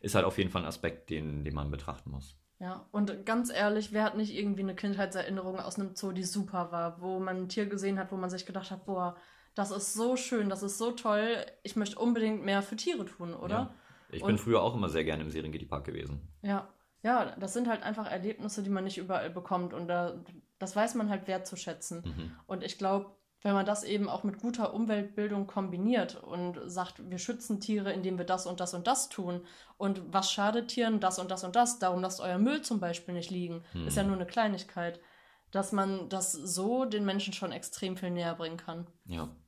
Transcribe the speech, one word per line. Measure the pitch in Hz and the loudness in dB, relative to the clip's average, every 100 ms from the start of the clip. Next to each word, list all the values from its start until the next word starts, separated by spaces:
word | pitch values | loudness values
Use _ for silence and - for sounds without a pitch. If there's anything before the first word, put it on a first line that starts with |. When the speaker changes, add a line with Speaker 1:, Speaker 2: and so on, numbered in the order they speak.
Speaker 1:
ist | 107 101 | 4 4
halt | 92 | 4
auf | - | 4
jeden | 92 | 2
Fall | 92 | 2
ein | 78 | -2
Aspekt, | - 85 - - | -2 -4 -4 -6
den, | 80 78 73 | -4 -2 -4
den | 73 | -2
man | 73 73 | -2 -2
betrachten | 71 76 69 - | -4 -6 -8 -8
muss. | 67 69 - _ _ | -10 -10 -18 _ _
Speaker 2:
Ja, | 180 185 - | -10 -10 -4
und | 208 202 - - | 0 0 0 0
ganz | 226 240 | 0 2
ehrlich, | - 208 214 208 | 2 2 2 0
wer | 208 | 2
hat | 214 208 | 2 2
nicht | 208 - | -2 0
irgendwie | 202 190 | 0 0
eine | 190 185 | -2 -2
Kindheitserinnerung | 208 196 190 190 - 196 185 185 | -2 0 0 -2 -2 -2 -2 -4
aus | 190 196 | -4 -4
einem | 196 190 | -4 -4
Zoo, | 196 | -4
die | 185 | -2
super | 180 208 190 185 170 | -2 -2 -2 -2 -2
war, | 170 170 170 | -2 -2 -4
wo | 180 185 | -4 -2
man | 190 185 | -2 -2
ein | 185 | -2
Tier | 220 202 | -2 -2
gesehen | 202 196 196 | 0 0 0
hat, | 185 | -2
wo | 190 | -2
man | 185 | -2
sich | 180 185 | -4 -6
gedacht | 190 185 | -8 -8
hat, | 185 190 | -10 -4
„Boah, | 190 175 175 - - _ - | 0 0 -2 -18 -20 _ -2
das | 202 | -2
ist | 202 196 214 | 0 -2 2
so | 233 247 | 2 2
schön, | - 240 202 | 2 2 2
das | 196 | 0
ist | 202 196 | -2 0
so | 226 | -2
toll, | 240 226 208 220 233 - - | 0 2 4 4 0 -4 -10
ich | - 226 | -4 0
möchte | 202 - | 0 2
unbedingt | 233 226 214 214 190 | 4 6 4 2 2
mehr | 196 | 2
für | 196 220 | 2 -2
Tiere | 349 339 180 | 0 0 -4
tun“, | - 170 | -6 -8
oder? | - 180 214 | -6 0 0
Speaker 1:
Ja. | 269 - - - - | 0 -6 -20 -20 -10
Ich | - | -2
Speaker 2:
Und | 101 | 4
Speaker 1:
bin | 104 | 4
früher | 117 113 | 8 8
auch | 101 120 | 6 4
immer | 90 | 2
sehr | 78 | 4
gerne | 78 78 | 4 2
im | 78 | 0
Serengeti-Park | 78 78 78 76 73 73 | -2 -4 -6 -4 -4 -4
gewesen. | 73 71 71 - - | -6 -6 -6 -8 -8
Speaker 2:
Ja. | 202 196 - - _ _ | -2 -2 -2 -20 _ _
Ja, | 220 247 185 - | 2 2 2 -4
das | 294 | -4
sind | 240 240 | 0 2
halt | 220 | 0
einfach | - 214 214 | -2 -4 -4
Erlebnisse, | 190 196 226 214 208 | -2 -2 -4 -6 -4
die | 196 | 0
man | 196 | 0
nicht | 190 190 | 0 -4
überall | 185 180 131 | -2 -2 -2
bekommt | 175 180 180 175 | -6 -2 0 0
und | 147 175 | -4 0
da, | 175 175 170 - - _ _ | 0 0 -4 -14 -20 _ _
das | 196 202 | -4 0
weiß | 226 | 2
man | 240 208 | 2 0
halt | 196 196 | -2 -2
wertzuschätzen. | 185 185 185 - - - 170 175 | -4 -4 -8 -8 -8 -8 -8 -6
Speaker 1:
Mhm. | 165 160 - - | -6 -8 -10 -8
Speaker 2:
Und | 190 | -6
ich | - - | -6 -2
glaub, | 190 196 202 - _ _ | 2 2 0 -14 _ _
wenn | 202 196 | 2 4
man | 196 | 4
das | 208 | 0
eben | - 202 202 | 0 0 2
auch | 180 | 0
mit | 208 196 | -2 -2
guter | 240 240 208 214 | -4 0 -2 0
Umweltbildung | 226 208 202 208 208 202 196 | 2 2 0 -2 0 0 0
kombiniert | - 190 175 208 247 180 - | -2 -2 2 4 4 2 -4
und | - 175 180 180 - | -8 -4 -2 -4 -6
sagt, | 180 175 - 180 | -4 -4 -6 -8
„Wir | 180 | -6
schützen | 208 233 - 202 | -4 -4 -2 -2
Tiere, | - 208 196 | 2 0 2
indem | 190 185 185 | 0 0 0
wir | 175 | 0
das | 185 180 | 0 0
und | 180 | -4
das | 180 180 | -2 0
und | 190 | 2
das | 262 - | 2 2
tun | - 180 175 175 - - - | -4 -2 -4 -6 -20 -20 -2
und | 196 185 165 | 0 0 2
was | 185 190 | 2 2
schadet | - 202 226 233 | 2 4 2 0
Tieren, | - 226 214 | 2 4 4
das | 185 185 | 4 2
und | 180 | -2
das | 185 | -2
und | 185 226 | 2 4
das, | 240 - | 4 4
darum | 185 180 | 2 4
lasst | 185 185 | 0 -2
euer | 180 180 | 0 6
Müll | 233 302 | 6 4
zum | 302 220 | 0 0
Beispiel | 175 170 - 175 | 0 -2 -4 -4
nicht | 170 | -2
liegen“, | 180 175 170 - 175 160 | -2 -2 -6 -6 -4 0
ist | 170 | 2
ja | |
Speaker 1:
Mhm. | 196 | 2
Speaker 2:
nur | 190 | 2
eine | 180 | 0
Kleinigkeit, | 233 220 185 - - 170 175 - - - _ _ | 2 2 0 -4 -4 -4 -4 -18 -20 -20 _ _
dass | 190 190 | -2 2
man | 208 196 190 170 | 2 2 0 -2
das | 190 175 | -2 -2
so | 151 180 175 202 247 254 | -2 -2 0 2 2 2
den | 208 | 2
Menschen | 202 196 202 | 2 2 -2
schon | - 185 | -4 -4
extrem | - - - 190 185 | -4 -8 -4 -4 -2
viel | 180 | -2
näher | 175 170 165 | 0 -2 -2
bringen | 165 165 | -6 -6
kann. | - 165 170 _ - | -8 -8 -10 _ -8
Speaker 1:
Ja. | 85 78 - | -6 -6 -10